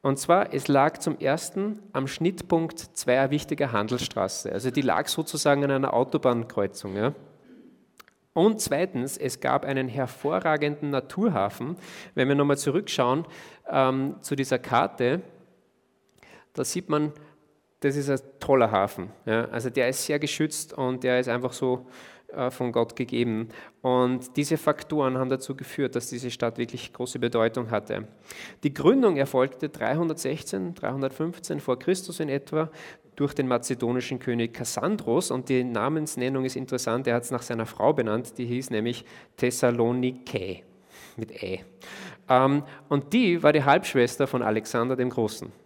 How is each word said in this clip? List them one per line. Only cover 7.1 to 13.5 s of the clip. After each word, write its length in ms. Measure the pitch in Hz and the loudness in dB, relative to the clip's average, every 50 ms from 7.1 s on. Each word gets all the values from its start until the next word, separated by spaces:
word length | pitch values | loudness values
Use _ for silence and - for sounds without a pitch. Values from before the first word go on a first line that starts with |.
| 147 - - - - _ _ - - - - - _ _ _ _ _ _ - _ _ _ _ _ _ | -2 -4 -16 -20 -20 _ _ -20 -20 -20 -20 -20 _ _ _ _ _ _ -20 _ _ _ _ _ _
Und 260 | 170 175 220 220 214 | 4 4 4 4 2
zweitens, 580 | - - 143 147 180 190 - 123 123 135 - | -2 -2 0 0 0 -2 -2 -6 -6 -6 -6
es 220 | - 151 127 - - | -6 -6 -6 -4 -2
gab 240 | - 131 127 139 - | 0 0 0 0 0
einen 240 | 131 135 135 131 | 0 -2 -2 -2
hervorragenden 1000 | 127 117 139 131 123 - - - 143 170 185 - 165 156 147 147 143 147 147 156 143 | -2 -2 -4 -4 -4 -6 -6 -4 -2 -2 0 2 0 0 2 0 -2 -2 -4 -4 -2
Naturhafen. 880 | 143 131 123 - - 180 214 233 160 98 98 101 - - 120 151 175 - - - - - - - _ | -2 -2 -4 -4 -4 0 0 0 2 2 0 0 -2 -6 -8 -8 -8 -10 -12 -18 -18 -18 -18 -8 _
Wenn 140 | - 131 | 0 2
wir 80 | 135 143 | 4 4
nochmal 220 | 143 143 143 139 | 4 4 4 2
zurückschauen, 680 | 139 - 147 135 180 214 - - - 127 123 131 156 170 - - - - - | 2 0 0 0 0 -2 -2 0 2 2 2 2 0 -2 -6 -14 -20 -20 -20